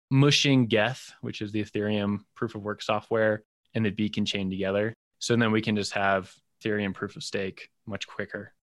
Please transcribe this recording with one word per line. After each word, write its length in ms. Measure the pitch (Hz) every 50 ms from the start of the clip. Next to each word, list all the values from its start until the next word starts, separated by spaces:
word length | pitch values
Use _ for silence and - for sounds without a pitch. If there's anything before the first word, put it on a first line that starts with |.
| _ _
mushing 580 | 135 135 143 147 139 - - 143 135 131 123 110
Geth, 460 | 110 107 104 117 131 - - - - -
which 200 | - 117 - -
is 100 | 107 104
the 120 | 104 107 101
Ethereum 560 | - - 104 104 104 107 104 101 101 101 98 - _ _
proof 200 | - - 113 -
of 80 | 107 101
work 180 | 104 104 -
software, 640 | - - 110 104 - - 113 113 110 110 107 107 - _ _ _ _ _ -
and 120 | 117 113
the 60 | 104
Beacon 340 | 101 110 107 101 - 113 104
chain 240 | - - 101 98 92
together. 440 | 95 95 95 95 98 104 107 113 110 - _ _ _ _
So 160 | - - 127
then 160 | 117 120 110
we 100 | 107 113
can 140 | 110 117 107
just 180 | 104 98 - -
have 400 | 104 98 98 98 95 92 - - _ _ _ _ _
Ethereum 320 | - 113 104 104 104 98 95
proof 220 | - 104 95 -
of 80 | - -
stake 460 | - - 107 98 95 - - - - _ _ _
much 220 | - 101 - - -
quicker. 460 | - - 104 - - 104 101 - _ _ _ _ _